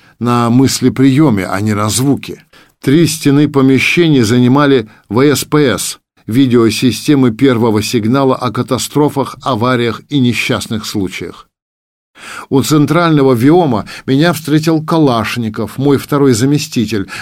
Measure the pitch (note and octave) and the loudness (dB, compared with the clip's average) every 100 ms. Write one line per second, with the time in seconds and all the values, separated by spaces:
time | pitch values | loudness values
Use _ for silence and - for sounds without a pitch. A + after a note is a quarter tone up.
0 | _ - A#2+ A#2+ A#2 B2 C3 - C3 A2+ | _ -6 -2 0 2 2 2 2 -2 2
1 | C3+ C3 D#3 G2+ F2+ F#2+ G#2+ G2+ G#2+ G#2+ | 2 4 2 0 -2 -4 -2 -2 -2 -2
2 | C#3 B2 F#2+ - _ - _ _ - D3+ | -2 -2 -6 -16 _ -20 _ _ 0 2
3 | D#3 - C#3+ C#3+ D3 C#3+ C3 C3 - - | 2 0 0 2 2 2 2 2 2 2
4 | D#3+ C#3 G#2 B2 B2 C#3 C#3+ C3+ G#2+ - | 2 2 2 2 4 4 2 2 -2 -12
5 | - G#2 C#3+ C3 - D3+ C#3 F#2 - - | -6 0 2 0 0 0 2 0 -6 -12
6 | _ _ - A#2 C3+ A#2+ A2+ A2 C3 A2 | _ _ -4 0 2 4 2 2 -2 -2
7 | - C#3+ B2+ A2 C3+ A#2+ A#2 G#2+ G#2 A#2+ | 0 2 2 2 0 2 0 0 -2 -2
8 | G#2+ C3+ C3+ B2+ B2 A#2+ A#2+ B2 - D3 | 0 0 0 -2 -4 -6 -4 -6 -4 -2
9 | D3 C#3 B2 - C#3 A#2 B2 B2 A#2+ G#2+ | -2 -2 -6 -8 -6 -2 -2 0 -2 -6
10 | - C#3+ B2 A2 - A2+ - A2 A2 G#2+ | -4 -2 0 -2 -4 -4 -6 -8 -6 -6
11 | F2+ - F2 - - _ _ _ _ _ | -6 -8 -14 -16 -20 _ _ _ _ _
12 | _ - - - - C#3 B2+ D3+ D3 D#3+ | _ -20 -18 -16 -2 -2 2 2 2 2
13 | E3+ D3+ C3+ A#2+ C3+ F3 D#3+ G#2+ - - | 2 2 2 2 2 2 2 -2 -6 -10
14 | - C3+ E3+ E3 - D#3 D#3+ D#3+ D#3 E3+ | -2 0 0 -2 -2 -2 0 -2 0 0
15 | C#3+ A#2 G#2 A#2+ A2+ A2 G#2 - C#3+ C3+ | 2 0 -4 -6 -6 -6 -8 -4 0 0
16 | - C#3+ C#3 A2 C3 D3 D3+ B2+ G#2+ A2 | 0 0 2 2 2 0 -2 -4 -4 -4
17 | F#2+ - | -8 -12